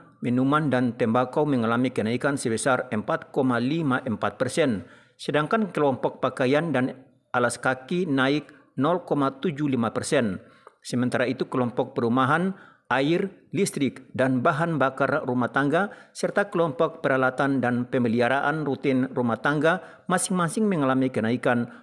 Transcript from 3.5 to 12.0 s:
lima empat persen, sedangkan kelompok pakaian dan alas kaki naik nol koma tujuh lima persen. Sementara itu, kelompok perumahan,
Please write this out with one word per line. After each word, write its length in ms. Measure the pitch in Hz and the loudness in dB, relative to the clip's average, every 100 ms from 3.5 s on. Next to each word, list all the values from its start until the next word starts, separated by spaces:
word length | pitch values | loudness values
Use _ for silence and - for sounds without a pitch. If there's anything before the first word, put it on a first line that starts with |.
| 117 | 2
lima 480 | 123 160 156 127 | 0 0 0 -2
empat 320 | - 104 104 - | -2 -2 -4 -2
persen, 480 | 123 - 151 101 - - _ _ | -2 0 0 0 -6 -18 _ _
sedangkan 560 | - 143 151 226 208 | -2 -2 0 0 0
kelompok 480 | 165 147 123 147 - | 0 0 0 -2 -2
pakaian 480 | 127 - 127 143 165 | -4 0 2 2 2
dan 240 | 131 127 - - _ _ | 0 -2 -4 -16 _ _
alas 240 | 123 120 - | 0 0 0
kaki 480 | 135 131 - 175 | -2 -2 -2 -4
naik 480 | 180 135 131 147 151 - _ - | 0 0 2 0 -4 -16 _ -4
nol 220 | 139 175 | 0 0
koma 300 | 170 147 135 135 | -2 -2 0 -2
tujuh 320 | 196 139 147 | -4 -2 -2
lima 220 | 131 113 | 0 0
persen. 480 | 113 107 147 117 92 - - - - | -2 0 0 0 -4 -10 -20 -20 -20
Sementara 460 | - 127 123 120 123 | -6 -2 0 0 -2
itu, 240 | 127 180 | -2 -4
kelompok 480 | 139 120 - 123 | -2 -2 0 -2
perumahan, 560 | - | -2